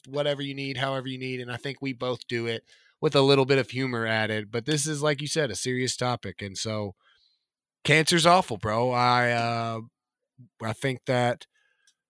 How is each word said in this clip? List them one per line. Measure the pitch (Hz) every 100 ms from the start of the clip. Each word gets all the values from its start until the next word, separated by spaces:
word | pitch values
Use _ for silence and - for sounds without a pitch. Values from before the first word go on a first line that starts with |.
| 127
whatever | 139 147 139
you | 139
need, | 139 139 127
however | 135 135 131
you | 127
need. | 131 127
And | 123
I | 117
think | 139 131
we | 139
both | 120 127 127 -
do | 120 117
it | 113 - _ _ _
with | 151
a | 139
little | 135 139
bit | 131 135
of | 117
humor | 127 131 120 113
added. | 110 107 110 104
But | 117 117
this | 151 151
is, | 147
like | 151 143
you | 147
said, | 160 139
a | 92
serious | 127 127 127 -
topic. | 123 120 98 -
And | 101 92
so | 110 107 104 - _ _ _ _ _ _ _ _
cancer's | - 156 156 170 170
awful, | 185 - 107
bro. | 110 110 127
I, | 123 123 123 120
uh, | 120 117 117 117 113 113 _ _ _ _ - 123 -
I | 110
think | - 135 127 -
that | 123 123 120 - _ _ _ _ _